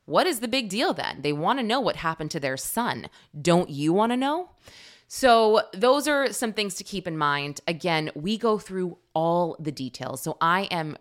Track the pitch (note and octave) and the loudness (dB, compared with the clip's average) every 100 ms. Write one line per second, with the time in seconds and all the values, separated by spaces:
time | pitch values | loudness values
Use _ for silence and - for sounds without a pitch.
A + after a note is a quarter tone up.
0 | - D#3+ E4 C4 A#3 C4 A3 G3 E4 E3 | -2 2 2 0 -2 -2 -2 -2 -2 -2
1 | - - D3 D3 F3+ C4 A3 B3 G#3 - | -6 -4 -2 0 0 0 0 0 0 -2
2 | E3 D#3+ D#3 E3 C#3+ C3+ - - A#3 B2+ | -4 -4 -6 -4 -4 -4 -6 -4 -4 -4
3 | - - _ D3+ C#3+ E3+ F3+ C#3 D3 F3+ | -10 -18 _ -4 2 4 2 -2 0 2
4 | A3+ B3 C4+ D#4 F4+ _ - - - - | 2 0 0 -2 -6 _ -20 -20 -20 -20
5 | - - C4 A3+ A3 A3 - F#3 A#3 C#4+ | -16 2 6 8 8 4 2 2 4 4
6 | D4 C#4+ C4+ G3+ A#3 G#3+ G#3 - - G3 | 4 2 0 -2 -4 -2 -4 -4 -8 -8
7 | F3+ D#3+ D3 C#3+ C#3+ C#3+ - E3 F3 D#3+ | -6 -2 0 0 -4 -8 -6 -2 0 0
8 | D3+ - D#3 G#3+ A3+ G#3+ - F#3+ F3+ E3+ | -2 -4 -4 0 2 0 -2 -4 -4 -6
9 | _ D#3+ E3 F3 E3+ - D#3 C#3+ C3 - | _ -2 2 2 0 -2 -8 -6 -8 -8
10 | B2+ C3 E3 - E3 F3+ G3 F3 D#3 D3 | -10 -8 -8 -2 2 2 0 -4 -6 -8